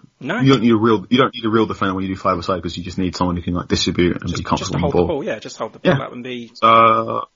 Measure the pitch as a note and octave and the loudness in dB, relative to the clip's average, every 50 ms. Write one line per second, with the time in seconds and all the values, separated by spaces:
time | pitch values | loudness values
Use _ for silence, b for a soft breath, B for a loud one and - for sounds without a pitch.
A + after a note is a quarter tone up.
0 | _ _ _ - - C3 F#3 A#3+ C3+ C3+ C3+ A#2+ G#2 A#2+ A2+ G#2+ A2 A#2 A2 G2+ | _ _ _ -14 -10 -8 -4 0 4 4 4 4 4 4 4 4 4 4 2 2
1 | F2+ - B2 B2 C3 A2 - A#2+ A2+ A2 G#2+ A2+ A2 F#2+ F#2+ - G#2+ G2 F#2+ F#2+ | 0 2 2 2 2 2 0 -4 -4 0 2 2 2 0 -2 -2 -2 -2 -2 -2
2 | F#2+ F#2+ F#2+ G2 - G2 F#2 F2 F2+ - F#2+ F2 E2 F2+ - F#2 F2 F#2+ F2+ - | -4 -4 -4 -2 -2 -2 -2 -2 -2 -4 -4 -4 -4 -8 -8 -8 -10 -8 -4 -4
3 | F#2 F2+ E2+ - F2+ F2+ F2 F2 E2 F2 F2+ F2 - - G2+ F#2 - F#2+ E2+ E2+ | -4 -4 -2 -2 -2 -2 -2 -4 -4 -4 -4 -4 -2 -2 -2 -2 0 0 0 2
4 | F2 F2 E2+ - - F2 E2+ - E2 - - - - G2 - - - C#3+ - - | 2 0 0 -2 -6 -6 -6 -6 -4 -4 -4 -4 -4 -4 -4 -2 -2 0 2 2
5 | E3 - E3 C3+ - G#3 B2 A2 - C3 - - B2+ A2 - A#2 - F3+ E3+ C3+ | 0 0 -2 -4 -4 -6 -8 -8 -10 -14 -12 -10 -10 -10 -8 -2 0 0 0 0
6 | - - - B2 A#2+ B2+ B2+ B2 A#2+ A2+ - - A2+ A2+ A2+ A2+ A2+ A2+ A2+ A2+ | -2 -6 -12 -12 -12 -10 -10 -12 -12 -14 -4 2 4 6 8 8 8 6 6 4
7 | A2+ A2+ A2+ A2+ A2+ - _ | 0 -2 -4 -6 -8 -10 _